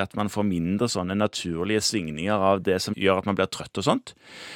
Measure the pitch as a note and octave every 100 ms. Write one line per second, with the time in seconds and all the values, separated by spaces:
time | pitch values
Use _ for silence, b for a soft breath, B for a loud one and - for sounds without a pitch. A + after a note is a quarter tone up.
0 | F#2+ - G#2 G#2+ G2+ F2 E2+ G2+ A#2+ G2+
1 | F#2 G2+ G#2+ - F2 E2 F#2+ G#2+ - A2
2 | D#2 D2+ F#2 G#2+ F#2+ G2 F#2 F#2 - G#2+
3 | F#2+ F#2+ G2+ G2 F#2+ - - - C3 B3+
4 | - - B B B